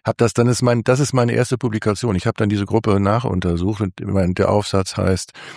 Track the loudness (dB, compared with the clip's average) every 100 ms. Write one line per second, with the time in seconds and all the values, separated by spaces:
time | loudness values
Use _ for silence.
0 | -4 0 0 2 2 2 2 2 2 2
1 | 2 2 2 0 0 -2 -2 -2 -2 -2
2 | 0 -2 -2 -2 0 0 0 0 2 2
3 | 2 0 0 -2 0 0 -2 -2 -4 -6
4 | -4 0 0 2 2 2 0 -2 -2 -2
5 | 0 -2 -4 -16 -20